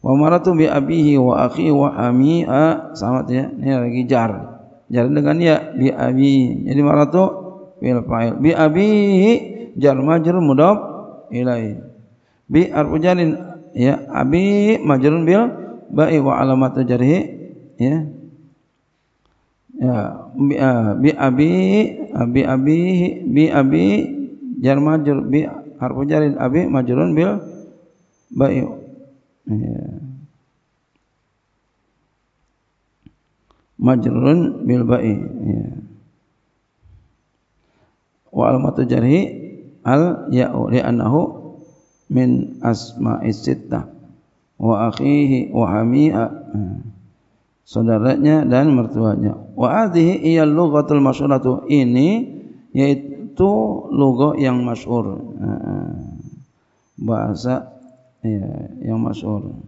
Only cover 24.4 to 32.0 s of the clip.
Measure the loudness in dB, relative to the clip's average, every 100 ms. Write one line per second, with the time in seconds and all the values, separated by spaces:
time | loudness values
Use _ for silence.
24.4 | -12 -2 0 2 2 2 0 -2 0 -2
25.4 | -2 -10 -18 -8 -6 -4 -2 0 0 0
26.4 | -2 0 0 -2 0 0 0 0 0 -2
27.4 | -8 -18 -20 _ _ _ _ _ _ -2
28.4 | 0 0 -4 -10 -18 -20 -20 _ _ _
29.4 | -6 -4 -4 -8 -10 -14 -16 -18 -20 _
30.4 | _ _ _ _ _ _ _ _ _ _
31.4 | _ _ _ _ _ _